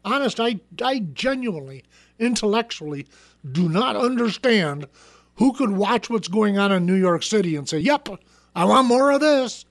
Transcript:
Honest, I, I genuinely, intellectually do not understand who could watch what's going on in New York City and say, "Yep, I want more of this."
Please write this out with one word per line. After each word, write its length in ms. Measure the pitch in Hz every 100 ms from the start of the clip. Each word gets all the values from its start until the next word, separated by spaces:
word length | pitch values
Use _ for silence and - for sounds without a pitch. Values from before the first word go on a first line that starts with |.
Honest, 380 | 185 269 262 -
I, 180 | 233 214 _ 165
I 160 | 247 269
genuinely, 840 | 175 131 262 262 247 160 135 135 _ _ _ _
intellectually 880 | 233 233 214 220 233 - 151 143 143 _ _ _ 135
do 200 | 143 175
not 260 | 170 262
understand 880 | 208 233 254 233 - 262 220 156 143 147 _ - _ _
who 180 | - 254
could 180 | - 247
watch 380 | 196 202 233 -
what's 180 | 226 -
going 300 | 208 208 196
on 160 | 202
in 120 | 190
New 100 | 175
York 280 | 190 185 165
City 320 | - 214 180
and 140 | 151 135
say, 100 | 156
"Yep, 300 | 190 285 - 190 _ _ _
I 100 | 175
want 220 | 185 220 254
more 240 | 247 277
of 100 | 277
this." 420 | 302 277 247 - -